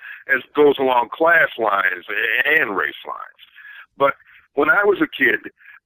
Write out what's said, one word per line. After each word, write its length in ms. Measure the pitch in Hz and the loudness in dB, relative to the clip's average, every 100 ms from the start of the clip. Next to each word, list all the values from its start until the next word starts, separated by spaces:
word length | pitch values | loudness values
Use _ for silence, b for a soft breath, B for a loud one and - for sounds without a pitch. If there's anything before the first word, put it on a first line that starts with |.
| B B B | B B B
as 80 | 131 - - | -4 -2 2
goes 200 | 147 139 | 4 4
along 300 | 131 123 117 | 2 0 0
class 380 | - 160 170 143 - | 0 2 4 2 -2
lines 480 | 110 98 92 90 85 | -2 0 0 -4 -6
a-, 500 | 104 113 117 135 156 | -4 -2 -2 0 0
and 140 | 131 95 | 0 -2
race 180 | 73 - 76 | -4 -6 -12
lines. 120 | 62 - _ - B B B B - | -14 -14 _ -20 B B B B -2
But 160 | 139 - b b b | -2 -2 b b b
when 160 | - 147 | -2 0
I 140 | 175 | 2
was 160 | 208 160 | 2 0
a 60 | 156 | -2
kid, 440 | - 127 110 104 - B B | 0 -2 -2 -6 -20 B B